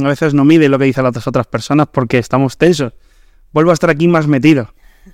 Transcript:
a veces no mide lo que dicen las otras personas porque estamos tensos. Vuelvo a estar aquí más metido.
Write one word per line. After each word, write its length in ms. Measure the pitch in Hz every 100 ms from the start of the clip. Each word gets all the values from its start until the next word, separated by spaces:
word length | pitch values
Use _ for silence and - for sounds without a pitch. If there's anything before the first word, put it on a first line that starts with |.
a 40 | 139
veces 240 | 139 156
no 120 | 143 139
mide 220 | 160 147
lo 80 | 135
que 60 | 135
dicen 180 | 131
las 240 | 131 120 127
otras 200 | 127 120
personas 400 | 113 - 147 147
porque 260 | - 120 127
estamos 400 | 113 127 135 -
tensos. 360 | 165 160 127 - _ _ _ _ _
Vuelvo 180 | 151 165
a 20 |
estar 160 | 165 170
aquí 180 | 151 170
más 200 | 165 147
metido. 460 | 139 147 143 110 _ _ _ -